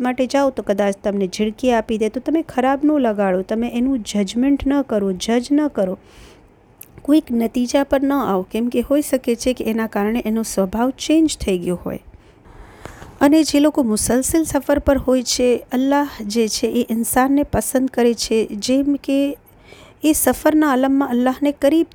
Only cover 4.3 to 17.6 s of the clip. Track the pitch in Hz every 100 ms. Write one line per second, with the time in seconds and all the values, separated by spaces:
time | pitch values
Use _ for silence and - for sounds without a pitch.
4.3 | 233 262 277 269 285 269 214 196 185 196
5.3 | 233 247 285 294 285 190 190 - - -
6.3 | - _ _ _ _ - - - 302 302
7.3 | 233 226 247 247 285 277 277 277 277 -
8.3 | 190 185 214 240 240 233 277 285 269 254
9.3 | 233 262 254 220 226 220 208 202 233 220
10.3 | 220 220 - 196 214 247 269 - 311 311
11.3 | - - 185 175 180 - - - - -
12.3 | - - - - - - - - - 285
13.3 | 311 302 285 294 294 240 214 - 240 262
14.3 | 330 311 - - 294 - 269 - 254 240
15.3 | - 247 233 - 247 269 285 285 - 208
16.3 | 220 220 - 226 226 233 226 233 - 262
17.3 | 277 285 208